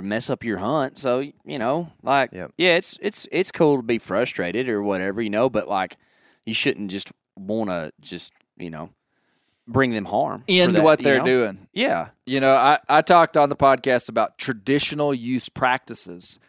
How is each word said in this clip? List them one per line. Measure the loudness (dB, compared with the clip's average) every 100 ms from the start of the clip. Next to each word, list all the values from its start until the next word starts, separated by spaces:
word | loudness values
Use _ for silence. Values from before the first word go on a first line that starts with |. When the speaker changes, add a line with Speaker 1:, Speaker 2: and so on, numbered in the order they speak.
Speaker 1:
mess | -4 -4 -2
up | -4
your | -4 -4
hunt. | -2 -2 -4 -4
So, | -2 -2
you | -4 -12 -12 -6
know, | -2 -4 -6 -8
like, | 0 0 0
Speaker 2:
Yep. | -4 -12 0
Speaker 1:
yeah, | 2 2
it's, | 0 -6
it's, | -8 -8 -4
it's | -2 -2
cool | 2 2 2
to |
be | 0 -4
frustrated | -2 -2 -2 -2 -4 -2 -2
or | -2
whatever, | -2 -2 -2 -4
you | -2
know, | 0 0
but, | 0 -2
like, | -4 -4 -8 _ _ _ _
you | -8
shouldn't | -2 -2 -2 -6
just | -8 -10 -16 _ -16
wanna | -6 -4 -4 -4 -8 -12
just, | -14 -14 -14 -20 _ -16
you | -14
know, | -12 -14 _ _ _ _ _ _ _ -4
bring | 0 0
them | 0 -2
harm | -4 -4 -6
for | 2
Speaker 3:
End | 4 4
Speaker 1:
that, | 6
Speaker 3:
what | 6 4
Speaker 1:
you |
Speaker 3:
they're | 4 2
Speaker 1:
know? |
Speaker 3:
doing. | 4 2 0 -4 -10
Speaker 1:
Yeah. | -4 -2 -2 -6 _
Speaker 3:
You | -6 0
know, | 4
I, | 6 6 4 4
I | 2
talked | 6 6 6 4
on | 2
the | 4
podcast | 2 4 2 0 0
about | -2 -2 -4
traditional | -8 -6 -2 0 0 -2 -2
use | -2 -4 -4 -6
practices. | -2 0 0 -4 -12 -12 -12 -10 -12